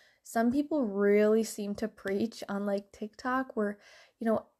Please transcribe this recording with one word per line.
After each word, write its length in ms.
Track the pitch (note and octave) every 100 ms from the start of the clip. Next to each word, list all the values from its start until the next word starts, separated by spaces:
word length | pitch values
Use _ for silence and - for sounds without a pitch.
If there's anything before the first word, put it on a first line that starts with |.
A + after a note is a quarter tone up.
| _ _
some 280 | - A3+ A#3
people 320 | C4+ D4 D4+
really 600 | A3+ G3 G3+ G#3 G#3+ A3
seem 320 | G#3+ - G3+ G3+
to 120 | G#3+
preach 560 | - F#3+ G3 A3 - -
on, 160 | G3+ G3+
like, 260 | G3+ G3+
TikTok, 640 | - G#3+ - B3+ B3+ C4 A#3
where, 220 | G#3 G#3 - - - _
you 60 | A3+
know, 220 | A3 - _